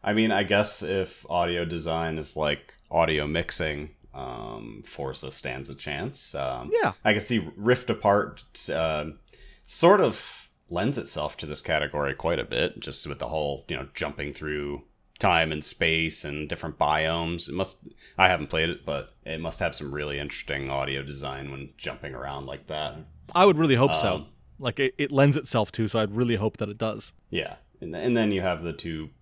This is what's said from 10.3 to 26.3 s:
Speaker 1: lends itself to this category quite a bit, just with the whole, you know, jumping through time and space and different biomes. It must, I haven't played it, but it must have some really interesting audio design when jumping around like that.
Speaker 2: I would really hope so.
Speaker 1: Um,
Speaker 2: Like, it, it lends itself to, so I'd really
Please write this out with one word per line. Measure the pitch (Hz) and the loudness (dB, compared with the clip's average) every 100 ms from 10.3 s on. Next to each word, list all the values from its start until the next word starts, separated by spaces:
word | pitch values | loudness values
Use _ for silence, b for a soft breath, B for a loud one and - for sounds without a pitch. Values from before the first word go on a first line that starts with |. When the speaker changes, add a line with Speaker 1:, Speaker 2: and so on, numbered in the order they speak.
| - - _ _ | -14 -20 _ _
Speaker 1:
lends | 85 107 139 | 0 0 0
itself | - - 76 - | -4 -4 -4 -6
to | |
this | 73 73 | -8 -8
category | - 78 73 76 69 | 0 0 2 -2 -2
quite | 67 82 82 | -2 0 0
a | |
bit, | - 60 80 - | 0 0 0 -2
just | - - | -4 -4
with | 76 69 | -4 -6
the | - | -4
whole, | 78 73 69 - | -2 -2 -4 -6
you | 69 | -8
know, | 67 | -8
jumping | - 76 73 73 | -6 -6 -6 -8
through | 69 78 73 71 71 - _ _ - | -6 -4 -4 -4 -8 -12 _ _ 0
time | 101 85 80 | 4 4 4
and | 76 | 0
space | - - 82 82 80 - | -4 0 2 4 2 -2
and | 76 73 76 | -4 -6 -6
different | 85 82 - | -6 -8 0
biomes. | 76 78 80 85 85 85 - | 2 4 2 0 -2 -4 -4
It | |
must, | 85 95 - - - b - | -2 -4 -6 -18 -20 b 4
I | 92 | 6
haven't | 87 73 | 6 2
played | 80 82 | 0 0
it, | 78 | -2
but | - 71 - _ | -6 -6 -6 _
it | - 80 | -10 -6
must | 78 - | -6 -4
have | 87 | -4
some | - 71 | -4 -8
really | 71 73 71 | -6 -4 -4
interesting | 73 - - 69 67 | -6 -8 -6 -4 -2
audio | 67 69 67 | -2 -2 -4
design | 69 69 69 67 69 | -6 -8 -8 -8 -10
when | 67 69 - | -12 -14 -12
jumping | - - 76 | -12 -10 -10
around | 64 69 69 69 | -8 -8 -8 -10
like | 69 - | -12 -8
that. | 76 73 76 76 - - | -6 -6 -8 -16 -20 -4
Speaker 2:
I | 175 | 6
would | 196 156 | 6 8
really | 160 | 6
hope | 120 143 | 6 6
so. | - 104 | 4 2
Speaker 1:
Um, | 78 73 - - - | 0 -6 -20 -20 -6
Speaker 2:
Like, | 127 - | -6 0
it, | 135 - | 0 0
it | 139 | 2
lends | 139 143 143 | 6 6 6
itself | - 123 104 | 2 2 2
to, | - 110 | 0 0
so | 113 | 2
I'd | 107 | 2
really | 107 120 | 2 2